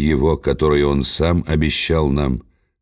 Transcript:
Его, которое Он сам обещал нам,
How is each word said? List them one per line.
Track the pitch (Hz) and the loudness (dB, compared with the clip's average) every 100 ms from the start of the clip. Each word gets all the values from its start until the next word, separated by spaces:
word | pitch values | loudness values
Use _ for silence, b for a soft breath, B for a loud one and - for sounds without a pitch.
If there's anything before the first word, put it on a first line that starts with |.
| 71 | 2
Его, | 73 76 76 | 2 2 0
которое | - 71 76 73 71 | -2 0 2 2 2
Он | 71 | 0
сам | 65 - 82 87 78 | -2 -2 0 0 0
обещал | 80 78 - - 82 76 | 0 0 -2 -2 0 0
нам, | 71 69 64 - _ _ _ | 0 -2 -4 -8 _ _ _